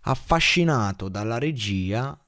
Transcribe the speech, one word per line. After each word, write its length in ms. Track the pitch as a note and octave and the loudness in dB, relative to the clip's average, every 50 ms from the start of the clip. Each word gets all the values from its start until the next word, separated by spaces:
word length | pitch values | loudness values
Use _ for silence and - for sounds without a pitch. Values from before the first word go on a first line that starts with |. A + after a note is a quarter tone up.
| - - | 0 -2
Affascinato 1000 | C3+ - - - E3+ E3 - - - F3 E3+ E3 D3 B2 G#2 G2 F#2+ - F#2+ F#2+ | -2 -2 2 2 2 4 4 2 4 4 4 4 4 2 2 0 -2 -4 -8 -6
dalla 280 | F#2 G2+ G#2 A2 A#2 | -6 -4 -4 -2 -2
regia 800 | A#2+ C#3+ D#3 D#3 B2 G#2+ G2+ G2 F#2+ F#2 F#2 G2+ A#2 B2+ C#3 D3 _ _ | -2 -2 -2 -4 -4 -4 -2 -2 0 0 0 -2 -2 -4 -4 -8 _ _